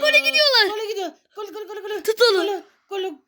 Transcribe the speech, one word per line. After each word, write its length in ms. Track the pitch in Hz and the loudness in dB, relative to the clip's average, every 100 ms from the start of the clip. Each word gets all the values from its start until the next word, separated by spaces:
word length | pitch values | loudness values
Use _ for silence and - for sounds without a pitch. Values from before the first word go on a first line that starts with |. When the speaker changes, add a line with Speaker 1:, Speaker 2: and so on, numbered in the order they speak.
Speaker 1:
gole 180 | 605 605 | 4 2
gidiyorlar. 500 | 622 605 587 494 392 427 | 2 2 4 4 2 0
Speaker 2:
Gole 100 | 427 | -6
gidiyor. 200 | 392 359 - _ 415 | -6 -6 -10 _ -14
Gol, 80 | 403 | -12
gol, 200 | 415 403 | -12 -12
gol, 80 | 415 | -12
gol. 180 | 392 415 | -8 -6
Speaker 1:
Tut 160 | 392 440 480 | -2 2 4
onu. 300 | 381 392 370 - _ - | 4 0 -4 -8 _ -12
Speaker 2:
Gol, 140 | 392 | -6
gol, 120 | 370 285 | -6 -8